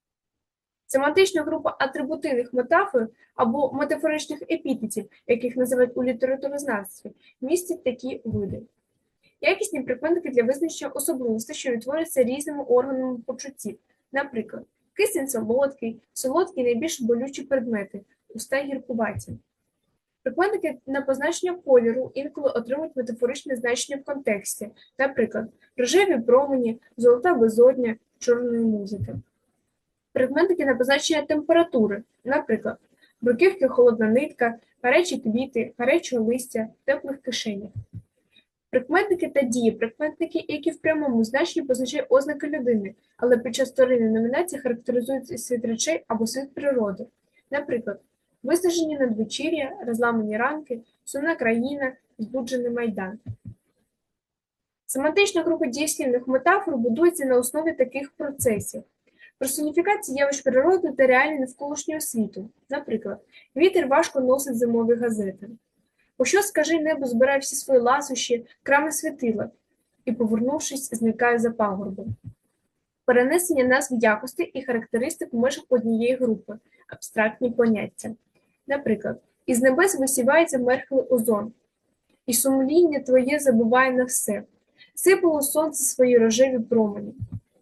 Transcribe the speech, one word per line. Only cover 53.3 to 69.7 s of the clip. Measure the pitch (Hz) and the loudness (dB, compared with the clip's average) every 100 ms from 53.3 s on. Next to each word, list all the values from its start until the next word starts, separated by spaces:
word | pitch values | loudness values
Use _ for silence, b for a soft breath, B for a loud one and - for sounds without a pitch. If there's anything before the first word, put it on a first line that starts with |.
| - - - _ _ _ _ _ _ _ _ _ _ _ _ - | -14 -16 -20 _ _ _ _ _ _ _ _ _ _ _ _ -10
Семантична | 262 302 392 403 330 | -4 0 2 2 2
група | 320 320 311 | 0 0 -2
дієслівних | 247 311 - 269 247 254 | -2 -4 -2 -2 -2 0
метафор | 254 339 392 392 254 | 0 4 2 0 -2
будується | 233 233 349 339 | 0 4 2 2
на | 262 247 | 2 2
основі | 247 302 320 | 2 -2 -2
таких | 311 254 269 277 | 0 -2 -2 -10
процесів. | - 294 277 247 208 - 220 - _ _ b b b | -8 -8 -2 0 0 -4 -12 -16 _ _ b b b
Персоніфікація | 262 311 302 349 370 403 - 262 | -6 -2 -2 0 0 0 -2 0
явищ | 277 277 | 0 0
природи | 262 254 311 370 330 | 2 4 4 2 0
та | 262 262 | 2 4
реалій | 254 302 302 | 4 2 0
навколишнього | 262 - 285 294 - 311 | -4 -6 -10 -8 -6 -6
світу. | - 233 196 190 220 _ - | -4 -4 -4 -6 -16 _ -8
Наприклад, | 285 285 220 202 208 _ b b 262 | -8 -4 -6 -6 -10 _ b b 2
вітер | 370 370 262 | 4 4 2
важко | 277 330 277 | 2 2 0
носить | 254 269 277 233 | 2 2 0 -2
зимові | 240 233 226 | 0 2 2
газети. | 233 240 214 196 185 202 - _ _ _ _ _ - | 0 0 -2 -4 -6 -16 -20 _ _ _ _ _ -2
«Пощо, | 247 392 | 2 2
скажи, | 403 320 302 330 | 2 0 0 0
небо | 302 294 262 | 0 -2 0
збирає | 233 262 277 | 2 4 2
всі | - - | -2 -8
свої | - 254 | 2 4
ласощі, | 233 277 277 247 - 233 - b | 4 2 0 -6 -2 -4 -4 b
крами | - 285 311 | 2 2 2
світила, | - 311 294 233 208 233 - _ | -2 -4 -2 -2 -2 -4 -12 _